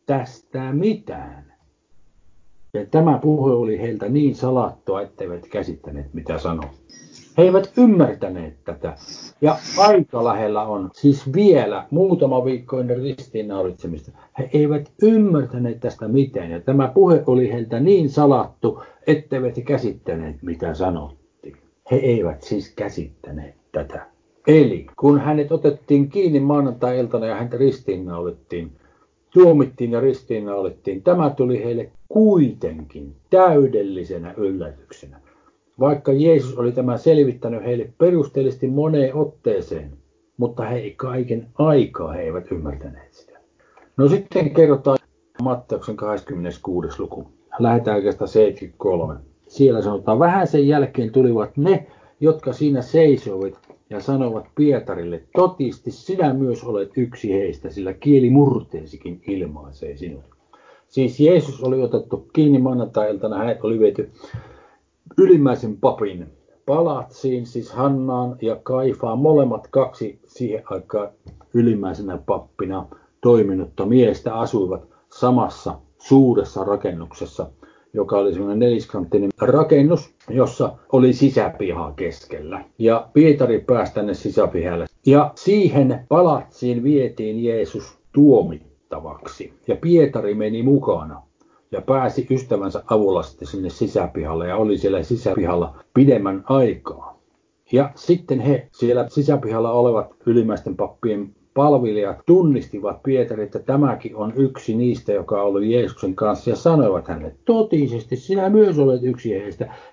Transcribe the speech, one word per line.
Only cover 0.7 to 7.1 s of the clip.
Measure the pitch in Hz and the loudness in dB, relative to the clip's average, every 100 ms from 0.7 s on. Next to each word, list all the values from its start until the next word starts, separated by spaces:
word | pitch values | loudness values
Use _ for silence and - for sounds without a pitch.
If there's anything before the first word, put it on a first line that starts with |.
mitään. | 143 214 - - - 67 69 - _ _ _ _ - - _ _ - - - - | -2 -2 -4 -10 -14 -16 -18 -20 _ _ _ _ -20 -20 _ _ -20 -20 -20 -12
Ja | 107 101 | -12 -2
tämä | 156 165 135 | 2 4 2
puhe | 156 151 135 | 2 2 2
oli | 120 113 107 | 0 0 -4
heiltä | 117 107 101 | -4 -6 -2
niin | 143 143 - | 0 0 0
salattua, | 127 127 104 - - 98 | -2 0 -2 -6 -6 -6
etteivät | 98 - 92 87 - | -6 -10 -12 -12 -10
käsittäneet, | 104 - 78 80 71 71 | -10 -8 -12 -14 -14 -12
mitä | 80 78 80 | -14 -10 -8
sanoi. | 85 82 71 - _ - - | -6 -6 -10 -16 _ -20 -20